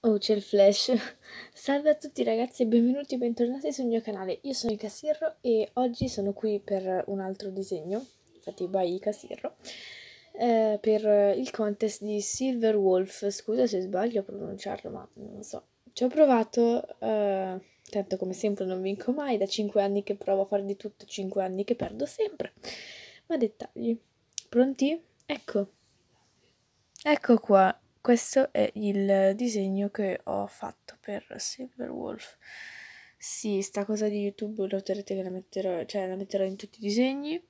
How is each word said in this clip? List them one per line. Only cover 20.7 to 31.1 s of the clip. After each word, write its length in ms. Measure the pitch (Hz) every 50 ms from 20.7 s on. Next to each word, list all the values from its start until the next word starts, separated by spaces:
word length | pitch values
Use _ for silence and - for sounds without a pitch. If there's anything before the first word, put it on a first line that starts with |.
| 202
tutto, 280 | 196 - 208 _ _ -
cinque 380 | - - - 196 190 196 196 190
anni 200 | 190 185 190 202
che 120 | - 240
perdo 320 | - 196 - 208 226 285
sempre. 460 | - - - 440 415 359 - - - _ _ - - - - - - - - - - - - _
Ma 100 | _ 330
dettagli. 580 | 277 240 214 - _ 165 - _ - 233 233 233 233 _ _ _ _ _ _ _ - - _
Pronti? 500 | - 240 254 269 262 - 269 285 320 330 _ _ _ _ _
Ecco. 400 | - 294 - - - - 202 202 - _ _ _ _ _ _ _ _ _ _ _ _ _ _ _ _ _ _ _ _ _ _ _ _ _ - -
Ecco 340 | 294 302 - - - 240
qua. 380 | 220 - - 202 190 190 185 - _ _ _ _ _
Questo 500 | - - 240 233 - - - 269 269 -
è 160 | _ - 214 214 -
il 560 | 214 208 202 196 196 196 196 196 196 190 190 196
disegno 560 | 214 247 240 214 208 190 190 190 196 202 202
che 300 | - - 208 190 - - _
ho 240 | - - 202 202
fatto 500 | 196 - - 214 - - _ _ - - _
per 240 | _ -